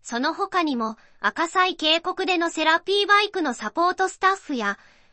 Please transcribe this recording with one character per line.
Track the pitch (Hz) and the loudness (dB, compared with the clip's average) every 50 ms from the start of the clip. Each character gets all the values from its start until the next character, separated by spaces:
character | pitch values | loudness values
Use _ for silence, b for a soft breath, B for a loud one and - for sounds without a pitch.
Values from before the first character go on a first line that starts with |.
そ | _ - 240 240 | _ -6 -4 -2
の | 262 311 320 | -2 -2 -2
他 | 339 392 392 - 370 339 | -4 -6 -2 0 0 0
に | 302 269 | 0 0
も、 | 233 226 220 226 b b b b b | -2 -2 -4 -6 b b b b b
赤 | - 208 - 294 330 | -4 -4 -2 -2 -4
西 | 339 - 381 370 370 359 | 0 2 2 2 2 0
渓 | - 311 311 320 339 | 0 0 2 2 2
谷 | 330 370 359 - 381 | 0 -4 -4 -4 -2
で | 359 359 | 0 0
の | 330 339 330 | 0 0 -2
セ | - 320 311 | -2 0 2
ラ | 311 330 339 | 2 2 2
ピ | - - 392 403 403 | 2 0 0 0 4
ー | |
バ | 392 403 415 415 | 4 4 4 4
イ | 415 | 0
ク | - 381 | -2 -2
の | 320 269 233 | -2 -2 -4
サ | - 214 214 | -4 -8 -6
ポ | _ 320 339 359 | _ 0 0 0
ー | 370 | 2
ト | - 381 | 0 -2
ス | 370 - - | -2 0 0
タ | 403 381 | 0 0
ッ | 392 | 0
フ | 381 - - 294 | 0 -4 -6 -4
や、 | 240 208 202 202 b b b b b b b | -2 -2 -2 -4 b b b b b b b